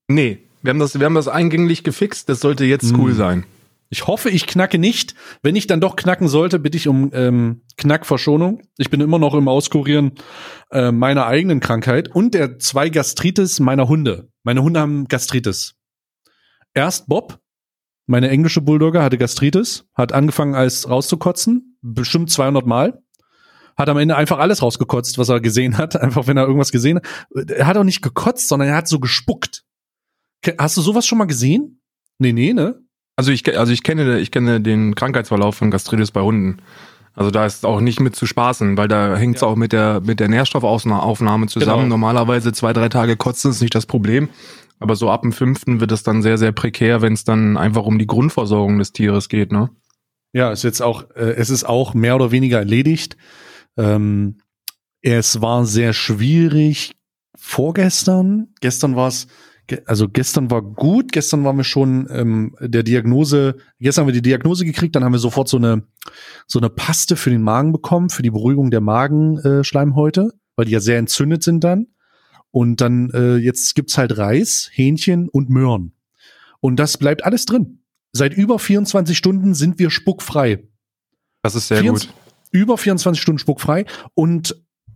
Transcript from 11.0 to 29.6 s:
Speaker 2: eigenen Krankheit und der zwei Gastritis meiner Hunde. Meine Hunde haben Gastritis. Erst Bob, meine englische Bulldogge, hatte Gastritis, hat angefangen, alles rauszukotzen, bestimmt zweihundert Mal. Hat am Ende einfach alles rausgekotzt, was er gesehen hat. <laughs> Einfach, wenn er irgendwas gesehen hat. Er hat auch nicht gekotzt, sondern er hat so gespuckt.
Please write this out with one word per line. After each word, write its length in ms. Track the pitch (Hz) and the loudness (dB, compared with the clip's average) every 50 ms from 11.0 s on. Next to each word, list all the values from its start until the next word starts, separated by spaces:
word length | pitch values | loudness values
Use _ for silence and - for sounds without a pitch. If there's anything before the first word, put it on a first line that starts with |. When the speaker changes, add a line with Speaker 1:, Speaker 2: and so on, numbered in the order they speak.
| 127 135 139 139 127 117 | 2 2 2 2 0 2
Speaker 2:
eigenen 320 | 127 151 180 190 160 127 | 0 0 2 0 0 0
Krankheit 480 | - - 117 113 - 127 123 147 - - - | 0 -2 -2 -2 0 0 0 0 -2 -2 -2
und 180 | - 220 240 233 | -2 0 0 0
der 240 | 175 143 123 123 - | 0 -2 -2 -4 -6
zwei 300 | - - - 135 147 165 | -8 -4 -2 0 0 0
Gastritis 680 | 156 156 131 - - - - 180 185 208 190 175 - - | 0 0 -2 -2 -2 -2 -2 -2 0 0 0 0 0 0
meiner 280 | 139 127 135 139 131 120 | 0 2 2 2 2 2
Hunde. 400 | 151 160 147 120 92 90 - - _ _ - | 2 0 0 -2 -4 -6 -8 -16 _ _ -4
Meine 200 | 117 123 131 135 | -2 0 0 2
Hunde 160 | 160 165 156 | 2 0 0
haben 280 | 151 147 147 143 139 123 | 0 -2 -2 -4 -4 -4
Gastritis. 680 | 139 120 - - 139 127 113 104 92 - - - - _ _ _ _ _ _ _ _ _ _ _ _ _ _ _ _ _ _ _ - | -4 -4 -4 -4 -4 -4 -2 -4 -4 -6 -8 -12 -14 _ _ _ _ _ _ _ _ _ _ _ _ _ _ _ _ _ _ _ -4
Erst 340 | 135 143 180 180 - - 135 | -2 -2 -2 -2 -4 -4 -2
Bob, 320 | 147 208 - - - - _ _ _ _ _ _ _ _ _ _ _ _ _ | -2 -2 -4 -6 -12 -20 _ _ _ _ _ _ _ _ _ _ _ _ _
meine 240 | - 120 123 127 135 | 0 0 2 2 2
englische 320 | 135 139 165 160 - 165 | 2 2 2 2 0 0
Bulldogge, 400 | 143 147 151 151 156 165 160 175 | 0 2 2 2 2 2 2 2
hatte 160 | 151 131 131 120 | 2 2 2 0
Gastritis, 680 | 123 120 - - 135 147 143 185 240 - - - - _ _ | 0 -2 -2 0 0 2 2 2 0 -2 -6 -10 -14 _ _
hat 180 | - 123 117 | -4 -2 0
angefangen, 440 | - 139 143 151 - - 151 143 139 | 0 2 2 2 2 0 -2 0 0
alles 340 | 131 131 127 - - - 123 | 0 0 0 -2 -4 -4 -2
rauszukotzen, 880 | 123 131 143 - 180 156 - 180 180 - - 226 240 247 254 - _ _ | -2 -2 -2 -2 -4 -2 -2 -2 -2 -2 0 0 0 0 -2 -6 _ _
bestimmt 500 | - 120 113 127 120 - - 165 170 165 | -14 -10 -6 -6 -4 -2 -2 -2 -2 0
zweihundert 340 | - - 131 135 143 135 123 | 0 0 0 2 0 0 0
Mal. 340 | 120 117 123 147 220 254 - _ _ _ _ _ _ _ _ _ _ _ _ _ _ _ - | 0 0 0 0 -2 -4 -6 _ _ _ _ _ _ _ _ _ _ _ _ _ _ _ -4
Hat 120 | 143 151 | 0 0
am 80 | 143 143 | 2 2
Ende 180 | 147 160 156 | 2 2 2
einfach 220 | - 151 - 170 139 | 2 2 0 0 2
alles 220 | 151 190 208 - | 2 0 0 0
rausgekotzt, 560 | 131 120 - - 123 - - 123 120 - - 131 | 0 -2 -2 -2 -4 -2 -2 -2 -4 -4 -4 -2
was 120 | 123 117 | 0 2
er 100 | 127 120 | 2 2
gesehen 380 | 117 113 104 123 127 127 107 - | 0 0 0 0 0 0 0 -2
hat. 180 | 156 160 - | -2 -2 -2
<laughs> 60 | 165 | -2
Einfach, 260 | - 131 117 143 120 123 | 0 0 0 0 0 0
wenn 100 | 139 135 | 2 2
er 80 | 135 | 2
irgendwas 260 | 135 135 143 135 - | 2 2 2 0 0
gesehen 260 | - 120 117 147 170 175 - - - - - - - | 0 0 2 2 0 0 -2 -6 -14 -18 -16 -12 -10
hat. 140 | 139 - - | -10 -8 -6
Er 160 | - - 135 156 | -2 0 2 2
hat 100 | 190 214 | 4 4
auch 60 | 202 | 2
nicht 180 | 190 180 - | 2 0 -2
gekotzt, 460 | - 120 - - - 226 247 - - - | -4 -6 -4 -2 -2 -2 -2 -2 -2 -2
sondern 220 | 147 139 139 139 | 0 0 0 0
er 60 | 147 | 0
hat 120 | 160 160 - | -2 -2 -2
so 120 | 165 139 | -2 -2
gespuckt. 640 | 127 120 - - - - 214 - - - - - | -2 -2 -4 -4 -2 -4 -6 -4 -6 -12 -12 -14